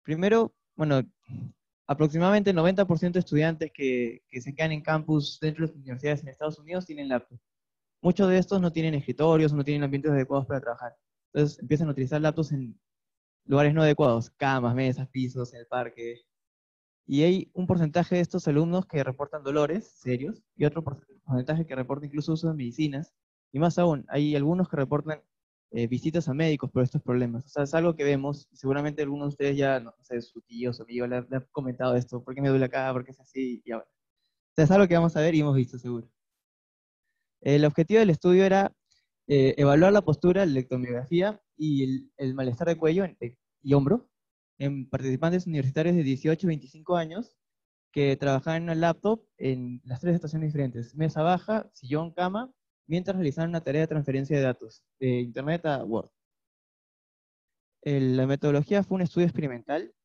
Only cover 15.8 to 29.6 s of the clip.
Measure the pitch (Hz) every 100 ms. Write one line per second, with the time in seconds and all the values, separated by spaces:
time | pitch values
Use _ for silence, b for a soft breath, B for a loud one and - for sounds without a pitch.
15.8 | 120 117 117 120 _ _ _ _ _ _
16.8 | _ _ - 139 165 190 - - 180 180
17.8 | 156 175 170 180 170 180 165 147 170 180
18.8 | 185 151 131 127 143 151 139 147 147 185
19.8 | - _ 123 123 - 226 _ - 147 165
20.8 | 160 135 _ _ - 127 127 156 160 131
21.8 | 127 139 147 147 147 156 165 156 123 127
22.8 | 151 139 170 _ _ _ _ 135 165 180
23.8 | 175 147 - 143 147 147 143 180 180 151
24.8 | 135 147 156 151 _ _ _ _ _ 117
25.8 | 117 127 160 165 160 139 160 147 123 127
26.8 | 127 147 - 123 120 117 - 147 143 165
27.8 | 170 160 143 139 139 147 _ _ 135 139
28.8 | 147 147 143 143 143 143 139 139